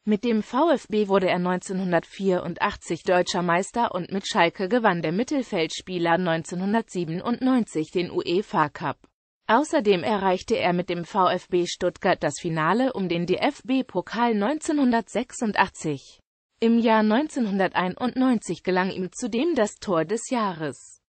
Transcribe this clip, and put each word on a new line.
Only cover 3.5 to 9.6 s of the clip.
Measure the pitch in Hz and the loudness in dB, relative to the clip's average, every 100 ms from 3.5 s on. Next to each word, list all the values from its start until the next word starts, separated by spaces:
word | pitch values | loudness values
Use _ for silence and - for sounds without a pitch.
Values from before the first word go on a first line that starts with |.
| 170 196 240 233 185 | 0 0 -2 -2 -2
und | 165 | -6
mit | 190 - | -6 -2
Schalke | 214 170 - 185 | 2 2 2 0
gewann | 240 214 170 | 2 2 2
der | 160 | 0
Mittelfeldspieler | 185 254 285 - 185 160 - - 180 170 170 | -2 -2 -4 -2 -2 -4 -6 -8 -2 2 2
neunzehnhundertsiebenundneunzig | 180 165 - 180 196 226 - 180 160 170 233 240 262 262 214 156 156 | 2 -2 -2 -4 -2 -2 -2 -6 -4 -4 -4 -2 0 0 0 -4 -4
den | 180 175 | -4 -2
uefa | - - 175 - 180 147 | -4 -2 -2 0 0 0
Cup. | - 139 - _ _ _ _ - | -2 -8 -8 _ _ _ _ 2
Außerdem | 233 | 2